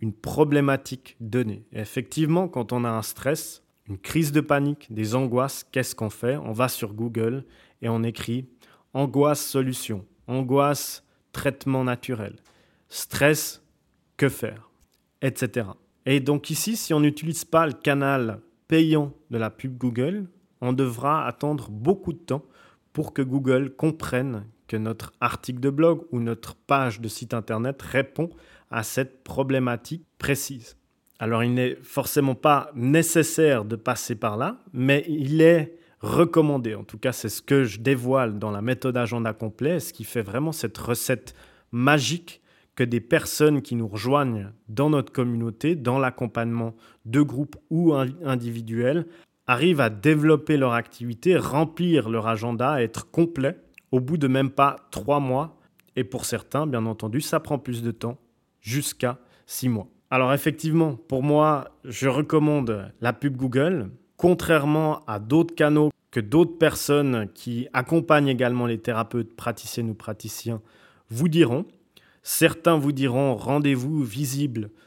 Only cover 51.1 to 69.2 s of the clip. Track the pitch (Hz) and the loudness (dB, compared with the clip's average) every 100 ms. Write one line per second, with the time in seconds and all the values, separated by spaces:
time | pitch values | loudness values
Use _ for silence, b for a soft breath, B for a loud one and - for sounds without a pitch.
51.1 | 113 180 165 - 139 160 - 175 156 110 | -2 2 2 2 0 0 0 2 2 2
52.1 | 113 110 110 117 113 127 147 113 - - | -2 0 -2 -2 -2 0 0 -2 -4 -4
53.1 | - 170 151 135 - _ _ - 127 127 | 0 0 0 -2 -4 _ _ -2 -2 0
54.1 | 165 139 131 139 139 139 143 - - 107 | 0 2 2 0 2 2 2 -8 -6 0
55.1 | 143 131 131 156 _ b _ _ - 131 | 0 0 -2 -4 _ b _ _ -6 -6
56.1 | 120 - 110 - 139 156 120 113 107 110 | -6 -6 -6 -4 -4 -2 -2 -4 -4 -6
57.1 | 123 - 160 156 139 123 117 117 110 117 | -4 -2 -4 -2 -6 -6 -6 -6 -6 -8
58.1 | 127 _ _ _ _ 107 135 139 - 123 | -10 _ _ _ _ -6 -4 -4 -4 -4
59.1 | 123 b b b - 127 110 - _ - | -4 b b b -4 -2 -2 -6 _ -2
60.1 | 127 127 139 156 151 160 160 160 123 - | 2 4 2 0 -2 0 2 2 -2 -4
61.1 | 131 143 147 156 143 - _ 135 113 135 | -2 2 4 4 2 -4 _ -14 -2 0
62.1 | 127 147 156 151 147 117 104 98 - 117 | 0 2 2 4 2 0 -4 -8 -4 -2
63.1 | 113 143 123 131 127 156 175 95 - _ | 0 -2 -2 0 2 2 0 -6 -12 _
64.1 | - 175 170 - 160 143 151 156 151 - | 2 2 4 4 2 4 2 0 -2 -6
65.1 | 104 107 156 165 165 151 151 151 - _ | -6 2 4 4 4 4 6 4 0 _
66.1 | 120 104 151 170 - 156 - - 147 139 | -4 2 4 4 4 2 2 2 2 2
67.1 | 120 101 - 123 117 123 127 127 165 165 | 0 -4 -8 -8 -6 -2 -2 2 2 4
68.1 | 151 139 123 123 123 120 110 123 113 110 | 4 4 2 2 2 0 -2 -2 -2 -2
69.1 | 120 | -2